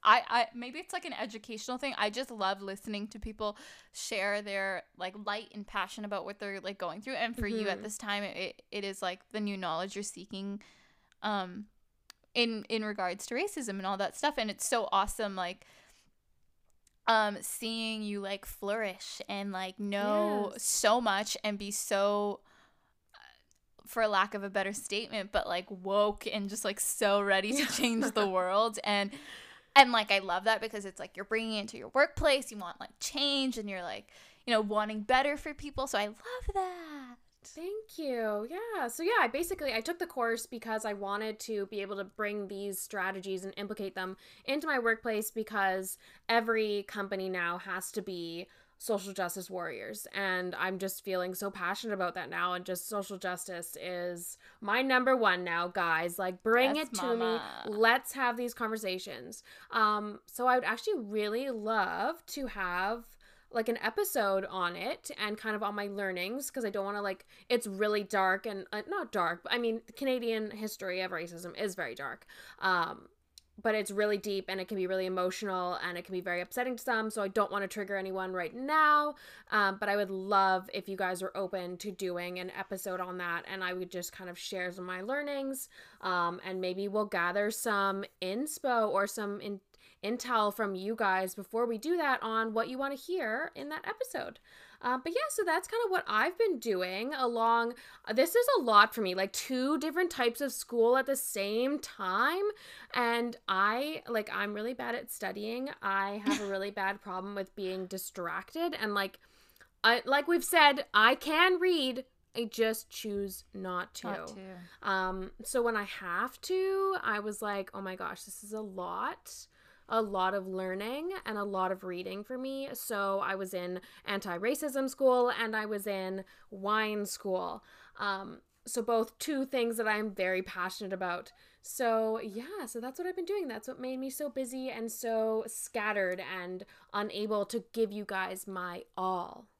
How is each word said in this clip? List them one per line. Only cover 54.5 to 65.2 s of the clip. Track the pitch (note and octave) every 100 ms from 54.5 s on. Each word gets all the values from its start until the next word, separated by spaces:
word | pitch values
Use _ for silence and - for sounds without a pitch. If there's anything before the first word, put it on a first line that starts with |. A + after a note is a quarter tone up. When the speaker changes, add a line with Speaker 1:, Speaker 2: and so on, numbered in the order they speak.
| -
Speaker 2:
my | G3+ A3+
number | C4+ B3+ B3+ B3+
one | G#3+ F3+
now, | F3+ E3+ F3
guys. | F#3 E3+ D#3+ F3 E3+
Like, | F#3 F3+
bring | A3 A#3 C4 D4
Speaker 1:
Yes, | D#4
Speaker 2:
it |
to | B3
me. | C4 A#3
Speaker 1:
mama. | A3+ A3+ - - -
Speaker 2:
Let's | G#3 A3+ B3+ -
have | C4+ B3 A#3
these | B3
conversations. | - A3+ A3 G#3 F#3 G3 B2+ B2+ G#3+ - - -
Um, | A3+ G#3+ G#3 G#3 G#3 -
so | - B3
I | B3
would |
actually | D3+ - - F#4+
really | G#3 G#3+ G#3 A3 C4+
love | A#3 G#3 A3 F#3 E3+ A3+ E4+ -
to | - C4
have, | G#3 F#3 F3+ F#3+ A#3 A#3+ - - - _
like, | A#3 A3+
an | A#3
episode | A3 G4 G4+ C#4+ G3+ G3 F#3+
on | F#3+ F3
it | F3 E3+ - -
and | -